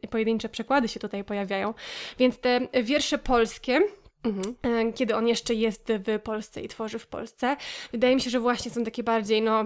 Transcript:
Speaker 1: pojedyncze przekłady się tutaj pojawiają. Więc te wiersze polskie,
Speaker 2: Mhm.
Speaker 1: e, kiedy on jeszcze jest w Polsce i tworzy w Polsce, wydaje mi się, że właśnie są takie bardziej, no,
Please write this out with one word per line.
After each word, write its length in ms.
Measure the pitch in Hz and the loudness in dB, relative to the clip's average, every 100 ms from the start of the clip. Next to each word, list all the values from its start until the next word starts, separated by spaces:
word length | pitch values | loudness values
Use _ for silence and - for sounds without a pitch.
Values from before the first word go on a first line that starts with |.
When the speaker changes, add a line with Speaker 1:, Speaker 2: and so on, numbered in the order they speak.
| 226 | -4
Speaker 1:
pojedyncze 380 | 226 220 226 220 | 0 2 0 -2
przekłady 400 | - - 277 233 | -6 0 2 2
się 120 | - | -2
tutaj 240 | 208 202 | -6 -6
pojawiają. 500 | 196 202 196 196 202 226 - - - - | -4 -4 -2 -2 -2 -4 -10 -12 -10 2
Więc 200 | 254 254 | 2 4
te 220 | 254 247 254 254 | 2 2 2 0
wiersze 360 | 220 294 - 294 | 2 0 0 -2
polskie, 600 | - 247 226 - - 254 403 - - _ | 2 4 4 0 2 4 4 0 -20 _
Speaker 2:
Mhm. 320 | 233 196 196 247 | -4 -2 -4 -4
Speaker 1:
e, 300 | 247 233 226 | 0 2 0
kiedy 240 | 226 233 214 | 0 0 2
on 120 | 233 | 2
jeszcze 260 | 240 - | 0 0
jest 380 | 226 220 202 - 214 190 | 0 0 0 -2 -2 0
w 120 | 214 | -2
Polsce 420 | 226 214 214 - | -2 -6 -6 -10
i 80 | - | -10
tworzy 300 | - 220 226 | -8 -8 -8
w 80 | - | -10
Polsce, 500 | - 226 - 247 277 - - - | -10 -10 -4 -2 -2 -6 -12 -8
wydaje 220 | 233 247 | 2 4
mi 60 | 262 | 4
się, 100 | 247 | 2
że 100 | 247 | 0
właśnie 300 | 233 233 240 | 2 0 -2
są 140 | 233 | -4
takie 180 | 226 233 | -4 -2
bardziej, 400 | 226 226 202 220 | 0 0 2 2
no, 220 | 220 220 | 4 2